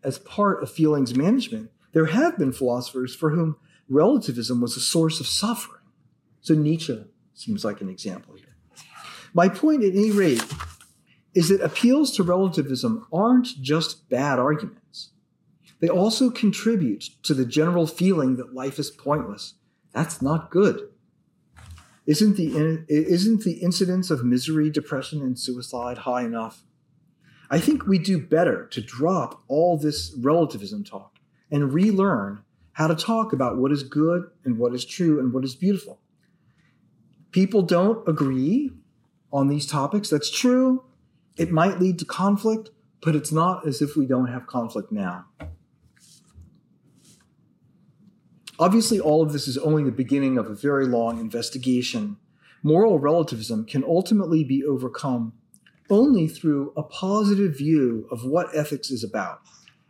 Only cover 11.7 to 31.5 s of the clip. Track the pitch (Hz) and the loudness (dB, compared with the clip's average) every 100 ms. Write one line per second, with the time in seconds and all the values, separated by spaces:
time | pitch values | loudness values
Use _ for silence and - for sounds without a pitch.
11.7 | - 233 277 294 - 175 180 190 160 135 | 2 4 4 2 0 0 2 2 0 -2
12.7 | 127 120 110 - 165 226 254 247 143 131 | -2 -2 -4 -4 0 4 4 2 -4 -2
13.7 | 156 170 - - 123 143 127 135 151 - | -2 -2 -8 -4 -2 0 0 0 0 -4
14.7 | - _ - - _ _ _ _ _ _ | -14 _ -20 -20 _ _ _ _ _ _
15.7 | _ 165 180 208 220 254 240 208 - 220 | _ 0 2 2 2 0 2 0 0 0
16.7 | 226 131 - - _ - 135 120 151 160 | 0 0 -4 -10 _ -2 0 0 2 2
17.7 | 175 156 - 185 175 131 127 120 127 139 | 2 0 0 0 2 2 -2 -6 -8 -8
18.7 | 143 147 - 135 151 117 101 - - _ | -6 -8 -6 -2 -2 -2 -12 -16 -18 _
19.7 | _ _ 120 160 - 131 160 - 175 196 | _ _ -4 -4 -2 -2 -2 0 2 2
20.7 | - - _ _ _ _ _ _ - - | 2 -6 _ _ _ _ _ _ -20 -20
21.7 | - - _ - 151 214 190 160 147 160 | -20 -20 _ -2 2 4 2 0 0 0
22.7 | 160 - 151 160 180 208 214 196 165 175 | -2 0 0 2 2 2 2 0 -2 -2
23.7 | 180 185 185 180 143 123 123 135 156 151 | 0 0 0 -2 -2 0 0 0 0 0
24.7 | 151 - 135 139 151 131 120 - 123 123 | -2 -4 -6 -8 -6 -6 -6 -8 -10 -10
25.7 | 123 123 123 131 123 117 117 113 - _ | -10 -8 -8 -6 -4 -4 -6 -8 -12 _
26.7 | _ _ _ _ _ _ _ - 156 - | _ _ _ _ _ _ _ -2 0 2
27.7 | 302 - 190 175 180 - 156 170 104 - | 0 2 0 2 -2 2 2 2 0 -6
28.7 | - - 120 160 185 120 - - 143 175 | -10 -10 -2 0 0 -4 -10 -4 0 2
29.7 | 160 151 147 - 127 127 170 156 101 98 | 2 -2 -4 -8 -4 0 2 0 -4 -10
30.7 | 104 98 104 - _ _ _ - | -10 -12 -14 -18 _ _ _ -6